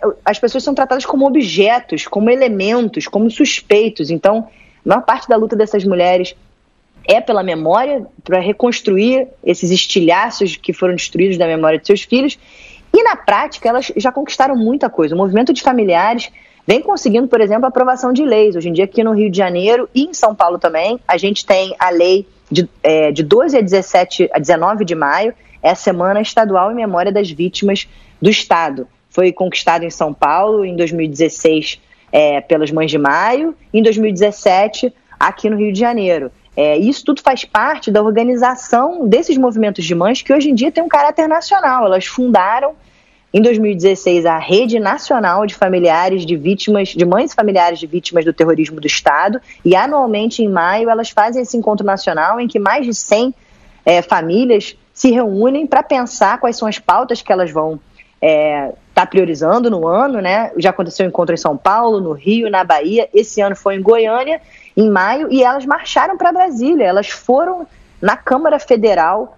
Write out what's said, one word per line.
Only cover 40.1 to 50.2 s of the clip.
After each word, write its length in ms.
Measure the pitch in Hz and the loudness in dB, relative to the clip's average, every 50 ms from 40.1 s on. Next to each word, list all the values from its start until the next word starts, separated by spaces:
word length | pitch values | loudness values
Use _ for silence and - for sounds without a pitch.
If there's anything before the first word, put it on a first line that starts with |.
| 254 - | 0 -2
que 100 | - - | 0 0
hoje 180 | 269 302 277 302 | 2 2 2 2
em 40 | 269 | 2
dia 160 | 214 254 311 | 0 0 0
tem 140 | - 330 339 | -2 -2 -2
um 40 | 311 | 2
caráter 400 | - 285 285 294 302 - 320 320 | 2 2 2 2 0 0 0 0
nacional. 560 | 311 339 330 - 403 392 349 277 254 254 226 | 0 -2 -2 0 0 0 2 2 0 2 2
Elas 200 | 190 185 185 185 | 2 0 0 -2
fundaram, 680 | - - - 254 247 220 190 180 196 226 254 277 294 311 _ _ _ _ _ _ _ _ _ _ _ | -4 -4 -2 0 2 4 4 2 2 0 -2 -2 -4 -6 _ _ _ _ _ _ _ _ _ _ _
em 100 | - 202 | 2 4
dois 160 | 214 240 240 214 | 4 4 2 2
mil 140 | 214 208 | 0 -2
e 20 | 202 | 0
dezesseis, 500 | 170 170 196 190 185 - 185 175 175 165 | 2 2 2 2 2 0 0 2 2 2
a 140 | 165 165 160 | 0 0 -2
Rede 400 | 160 - 180 208 254 226 226 226 | -2 0 0 2 2 2 0 -2
Nacional 640 | 208 190 240 302 - - 294 233 214 180 175 196 214 | -2 -2 -4 -4 -2 -2 -2 0 0 0 0 0 -2
de 80 | 202 - | -2 -2
Familiares 680 | - 202 185 185 180 175 170 156 165 180 185 190 185 170 | -2 0 0 0 2 2 2 2 2 0 0 -2 -2 -2
de 120 | 156 175 | -4 -4
Vítimas, 540 | 151 139 175 202 196 - 214 208 202 196 190 | -2 -2 -2 -2 -2 0 0 0 0 -2 -2
de 140 | - 165 175 | -2 0 0
Mães 280 | 175 180 220 285 311 | 2 2 0 0 -2
e 20 | - | -2
Familiares 460 | - 214 208 196 185 170 175 170 160 | -2 0 2 2 2 2 2 0 -4
de 60 | 170 151 | -8 -8
Vítimas 360 | 160 175 - - 175 170 160 | -8 -6 -6 -2 -2 0 0
do 80 | 165 | 0
Terrorismo 480 | 156 - 165 165 160 151 156 151 156 156 | 2 2 2 2 2 0 0 -4 -4 -6
do 60 | 147 | -6
Estado, 540 | 147 - - - 160 143 151 175 208 214 254 - - - _ - | -4 -4 0 0 0 2 2 0 0 -2 -4 -8 -14 -10 _ 2
e 100 | 175 180 | 2 4
anualmente, 680 | 185 226 277 302 285 262 233 214 208 | 4 2 0 0 0 0 0 -2 -2